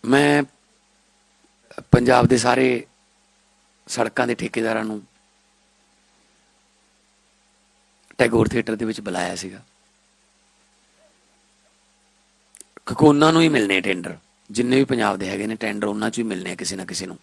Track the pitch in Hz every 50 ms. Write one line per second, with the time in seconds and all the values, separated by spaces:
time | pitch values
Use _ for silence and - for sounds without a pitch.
0 | - 113 131 139 147 147 147 147 139 - _ _ _ _ _ _ _ _ _ _
1 | _ _ _ _ _ _ _ _ _ _ _ _ _ _ - - - _ - 123
2 | 120 127 127 123 120 117 131 120 117 123 123 131 131 127 123 117 - _ _ _
3 | _ _ _ _ _ _ _ _ _ _ _ _ _ _ _ _ _ - - 123
4 | 113 110 _ - 123 120 120 - - 110 - 117 113 110 110 110 110 110 107 104
5 | 95 _ _ _ _ _ _ _ _ _ _ _ _ _ _ _ _ _ _ _
6 | _ _ _ _ _ _ _ _ _ _ _ _ _ _ _ _ _ _ _ _
7 | _ _ _ _ _ _ _ _ _ _ _ _ _ _ _ _ _ _ _ _
8 | _ _ - - 123 113 113 113 113 107 - 117 110 - 110 104 117 110 110 -
9 | 104 101 90 90 90 90 87 87 92 92 90 107 117 _ _ _ _ _ _ _
10 | _ _ _ _ _ _ _ _ _ _ _ _ _ _ _ _ _ _ _ _
11 | _ 622 _ _ _ _ _ _ _ _ _ _ _ _ _ _ _ _ _ _
12 | _ _ _ _ _ _ _ _ _ _ _ - - _ _ - _ - 120 -
13 | 151 151 143 143 151 156 160 165 165 160 147 123 104 98 95 95 90 98 95 90
14 | 87 90 85 - _ _ _ _ _ _ 101 110 117 123 127 135 139 131 135 117
15 | 107 101 98 98 98 95 98 98 104 107 110 110 113 107 104 104 107 104 104 107
16 | 107 117 113 120 113 110 101 90 92 92 90 87 92 85 98 95 92 - 92 85
17 | 95 90 87 -